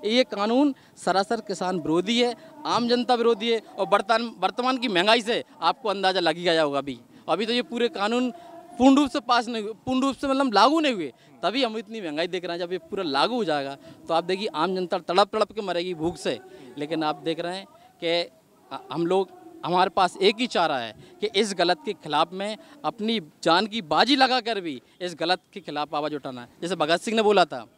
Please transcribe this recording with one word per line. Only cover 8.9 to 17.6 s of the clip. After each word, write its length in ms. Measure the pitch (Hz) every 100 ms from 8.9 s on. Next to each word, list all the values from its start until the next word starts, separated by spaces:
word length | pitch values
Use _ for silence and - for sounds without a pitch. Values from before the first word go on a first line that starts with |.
| 269
रूप 140 | 294
से 100 | 302
पास 280 | - 240 226
नहीं 160 | 233
हुए, 100 | 208
पूर्ण 280 | 220 - 262
रूप 140 | 269 254
से 120 | 285
मतलब 260 | 269 277
लागू 260 | 202 220 320
नहीं 140 | 302
हुए, 200 | 226 147 - _ -
तभी 200 | 170 214
हम 140 | 247 220
इतनी 240 | 208 226
महंगाई 260 | 180 147 175
देख 180 | 180 175
रहे 120 | 170
हैं। 80 | 180
जब 60 |
ये 60 | 180
पूरा 260 | - 196
लागू 320 | 180 135 165 247
हो 80 |
जाएगा 340 | 190 147 139 139 - - -
तो 60 |
आप 100 | 165
देखिए 240 | 170 190 208 151
आम 200 | 170 185
जनता 220 | 180 190
तड़प 300 | 165 175 202
तड़प 240 | 220 208
के 100 | 208
मरेगी 320 | 202 175 180
भूख 240 | 170 160 170
से। 220 | 190 123 - - - -
लेकिन 260 | 147 160
आप 120 | 156 151
देख 240 | 151 160
रहे 180 | 170
हैं 100 | 185